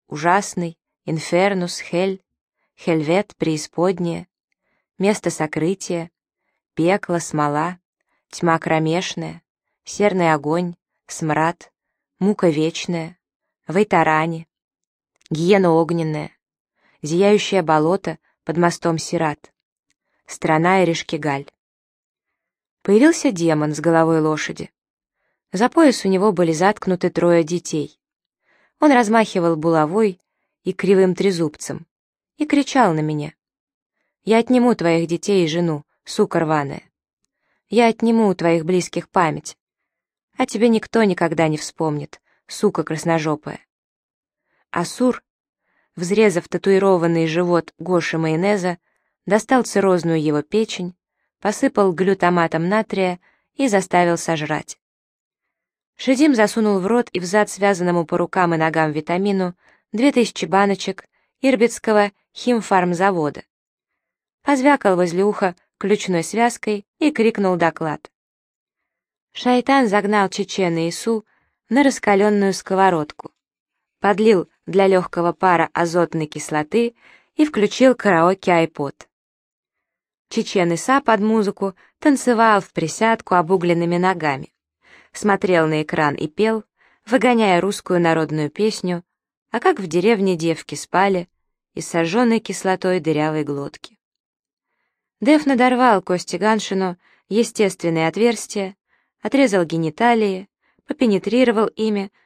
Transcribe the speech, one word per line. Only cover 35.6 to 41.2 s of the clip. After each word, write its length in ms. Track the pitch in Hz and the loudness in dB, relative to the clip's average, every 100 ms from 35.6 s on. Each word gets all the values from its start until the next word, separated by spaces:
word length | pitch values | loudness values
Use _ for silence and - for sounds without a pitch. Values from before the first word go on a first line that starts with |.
| 175 151 - _ | -2 -4 -8 _
сука 380 | - - 214 170 | -14 -2 0 0
рваная. 420 | 156 156 139 - - _ _ _ _ _ _ _ _ | 0 -2 -2 -10 -16 _ _ _ _ _ _ _ _
Я 180 | 208 233 | 0 0
отниму 400 | 226 226 226 214 | 0 0 2 2
у 80 | |
твоих 300 | 180 170 170 | 0 0 -2
близких 440 | 160 185 170 - - | 0 -2 -2 -8 -4
память. 480 | 196 165 151 - - _ _ _ _ _ _ _ - | -2 -2 -4 -12 -20 _ _ _ _ _ _ _ -6
А 80 | |
тебе 240 | 262 214 240 | -6 0 2
никто 360 | 220 - 226 | 2 0 0
никогда 420 | 214 180 | 2 2